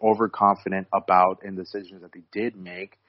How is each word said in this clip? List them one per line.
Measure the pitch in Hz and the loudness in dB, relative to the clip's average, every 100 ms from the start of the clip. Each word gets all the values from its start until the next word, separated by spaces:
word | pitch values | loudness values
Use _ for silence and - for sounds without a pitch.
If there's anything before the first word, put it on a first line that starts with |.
overconfident | 110 107 110 - 101 101 95 95 92 | 0 2 0 2 2 2 -2 -6 -2
about | 98 92 90 90 95 | -2 2 4 4 0
in | 101 92 | -10 -12
decisions | 90 101 90 95 | -10 -12 -12 -20
that | 87 | -20
they | - - | -20 -12
did | 104 117 104 | -6 -6 -8
make. | 90 90 101 _ | -16 -14 -16 _